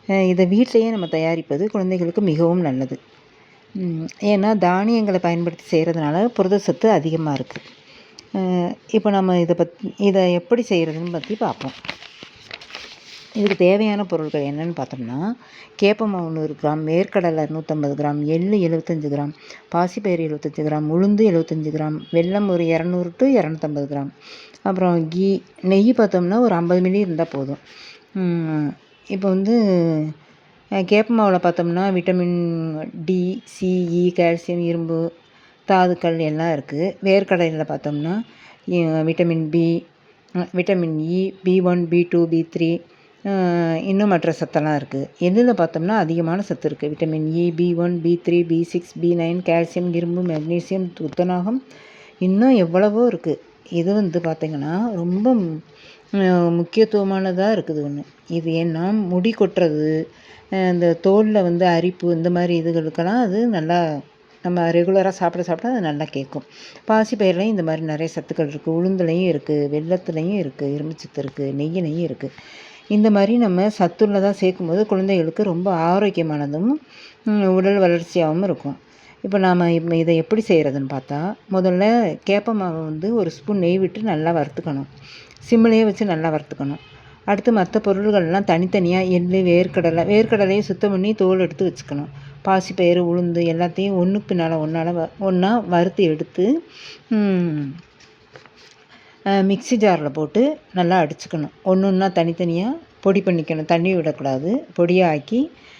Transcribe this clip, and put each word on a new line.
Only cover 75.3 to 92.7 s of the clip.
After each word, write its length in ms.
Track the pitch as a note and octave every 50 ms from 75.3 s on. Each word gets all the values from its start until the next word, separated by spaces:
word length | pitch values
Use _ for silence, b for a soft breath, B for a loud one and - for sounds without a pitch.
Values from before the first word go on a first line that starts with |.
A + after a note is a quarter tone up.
| E3 - G#3+
ரொம்ப 320 | G3+ E3+ E3+ F3+ G3+ F#3
ஆரோக்கியமானதும், 920 | E3 D#3+ E3+ F3+ G3 G#3+ G3+ G3 F3 E3 D#3+ D3+ D3 C#3+ C#3+ C#3+ D#3 F#3 A#3 C#4+ D#4 B B B B B B B B _
ம், 200 | A3+ G#3+ G#3 G3+
உடல் 340 | F#3+ F#3 F#3 F#3 G3 G3+ G3+
வளர்ச்சியாகவும் 640 | F#3+ F3 E3+ E3+ E3+ - - F3+ E3 D#3 D3+ E3+ G3
இருக்கும். 340 | G3 D#3+ - - C#3+ C3+ - _ b b b b b b b -
இப்ப 160 | G3+ F#3+ G3+
நாம 340 | F#3+ F#3 F3+ F3 F3 E3+ E3+
இப்ப 240 | E3+ E3 E3+ E3+
இதை 200 | E3 E3 D#3+ E3+
எப்படி 280 | D#3+ D#3+ - A3+ A3 A3 -
செய்யறதுன்னு 380 | F#3+ D#3+ D3 C#3+ C3 C#3+ C3+ C3+ C#3
பார்த்தா, 420 | C3+ C3+ - C#3+ C#3+ D#3+ F#3+ G#3+ - - - F#3+
முதல்ல 640 | F#3+ F#3 F#3+ F3+ F3+ G3 G#3+ A#3 A#3+ A3+ F3 D3+ - - -
கேப்ப 220 | G3 G#3 G#3 A#3 A3+
மாவை 320 | G#3 F#3+ F3+ D#3+ D#3+ D#3+
வந்து 300 | D#3 D#3 D#3 E3 G3+ A#3
ஒரு 160 | A#3 F#3+ E3
ஸ்பூன் 280 | D#3 - - - G#3 G3
நெய் 200 | F3 E3+ F3+ F#3+
விட்டு 240 | F#3+ F3+ F#3 G#3+ G#3+
நல்லா 300 | A3 F3+ D3+ D#3 E3 E3+
வறுத்துக்கணும். 540 | E3 C#3+ C#3+ - - F3 E3+ D3 C#3 C#3 C#3 - B B B B B B B B B - -
சிம்மிலேயே 340 | A#3+ A3+ A3+ A#3 A3+ A3 A3+
வச்சு 200 | G#3+ F#3+ - A3
நல்லா 260 | G3+ E3+ D#3+ D#3+ E3
வறுத்துக்கணும். 500 | D#3 D3+ D3 - D3 C3 C#3+ C#3 D3 E3 B B B B B B B B B
அடுத்து 320 | - G#3 G3 G3+ B3 A#3
மத்த 220 | G#3+ F3+ - - A3
பொருள்கள்லாம் 640 | G#3+ G3+ G3 F#3+ G3+ G#3+ G#3 G3+ F3 D#3+ F3 G3 G3+
தனித்தனியா 680 | G#3 F3 E3 F3+ F#3 F3+ G3+ F3+ E3+ F3+ F#3 F#3+ F#3
எள்ளு, 320 | F#3 F3+ F3 F3+ F3+ F#3+ F#3
வேர்க்கடலை, 640 | F3+ E3+ F3 F3+ F3+ - F#3+ E3 E3 E3 E3+ E3+
வேர்க்கடலையை 540 | F3+ G#3 G#3+ A3+ A3 A#3 G#3 G3+ F#3 F#3+ G#3
சுத்தம் 300 | G#3 - F#3+ F#3 - G#3
பண்ணி 240 | G3+ F#3 F#3 G#3 G#3+
தோல் 260 | G#3+ G3 F#3 F#3 F#3
எடுத்து 260 | F#3 E3 D#3 - F#3+
வச்சுக்கணும். 420 | F3 - - - - D3+ C#3+ D3 D3 B B B B B B -
பாசிப்பயிறு, 540 | G3 F#3+ F#3+ F#3 -